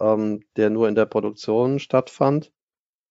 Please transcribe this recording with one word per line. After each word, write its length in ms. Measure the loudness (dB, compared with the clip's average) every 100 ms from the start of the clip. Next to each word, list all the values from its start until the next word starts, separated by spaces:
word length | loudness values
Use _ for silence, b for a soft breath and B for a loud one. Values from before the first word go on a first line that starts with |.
ähm, 420 | 0 0 -2 -6 -8 -2
der 120 | 0
nur 180 | 2 0
in 60 |
der 120 | 2 0
Produktion 720 | -2 -4 -6 -2 0 0 -2
stattfand 720 | -2 -2 -2 -2 0 0 -4 _ _ _ _ _ _